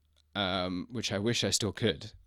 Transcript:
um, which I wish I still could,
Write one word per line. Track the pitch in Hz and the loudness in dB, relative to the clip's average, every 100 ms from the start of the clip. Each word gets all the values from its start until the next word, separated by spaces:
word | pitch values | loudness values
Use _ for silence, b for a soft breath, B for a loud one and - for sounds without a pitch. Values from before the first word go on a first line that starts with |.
| _ _ _ | _ _ _
um, | 98 98 95 92 90 - | -2 0 2 0 -2 -4
which | 117 101 | -4 -2
I | 101 | 0
wish | 107 117 | 2 2
I | 104 | 2
still | - 104 | 2 0
could, | - 113 76 - - | 2 0 0 -6 -16